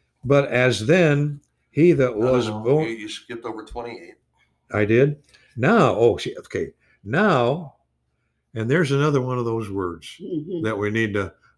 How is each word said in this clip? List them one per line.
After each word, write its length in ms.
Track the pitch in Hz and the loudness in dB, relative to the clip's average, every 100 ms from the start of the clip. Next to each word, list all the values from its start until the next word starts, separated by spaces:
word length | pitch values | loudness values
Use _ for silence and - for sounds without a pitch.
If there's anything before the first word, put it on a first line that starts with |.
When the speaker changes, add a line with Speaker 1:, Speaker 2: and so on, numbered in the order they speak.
| _ _ 123 | _ _ 0
Speaker 1:
"But 240 | 143 139 | 2 2
as 380 | 123 127 104 107 | 2 2 2 2
then 520 | 185 160 143 147 143 _ _ _ | 4 4 2 0 -6 _ _ _
he 220 | - 175 | 2 4
that 240 | 139 127 107 | 4 2 0
Speaker 2:
No, 80 | 123 | 2
no, 60 | |
Speaker 1:
was 140 | 127 110 | 2 0
Speaker 2:
no. 100 | 107 | -2
Speaker 1:
born" 300 | 117 151 156 | 0 0 0
Speaker 2:
You, 60 | 110 | -8
you 120 | 107 | -12
skipped 360 | - - 117 117 | -14 -14 -12 -12
over 180 | 110 | -12
twenty-eight. 520 | 107 120 117 - 175 208 _ _ _ _ - | -14 -14 -12 -14 -18 -20 _ _ _ _ -6
Speaker 1:
I 100 | 104 | -2
did? 400 | 104 117 143 147 _ _ _ - | 2 4 2 0 _ _ _ -2
Now, 400 | 135 226 131 95 | 2 4 4 4
oh, 220 | 117 92 | 2 2
see, 180 | - - | -6 -12
okay. 340 | - 95 82 - _ _ 98 | -10 -8 -8 -10 _ _ -6
"Now," 680 | 147 208 143 120 156 151 _ _ _ _ _ _ _ _ | 0 2 2 0 -2 -8 _ _ _ _ _ _ _ _
and 160 | 113 113 | -6 0
there's 220 | 160 147 | 0 2
another 300 | 139 151 139 | 0 2 0
one 160 | 127 127 | 0 -4
of 80 | 117 | -2
those 240 | 113 104 | -4 -4
words 480 | 98 90 80 - - | -6 -6 -8 -16 -16
Speaker 3:
Mm-hmm. 420 | 175 165 156 175 110 | -10 -8 -8 -6 -4
Speaker 1:
that 120 | 104 | -2
we 140 | 104 | -2
need 220 | 110 113 | -2 -2
to 200 | 101 92 - _ | -2 -6 -10 _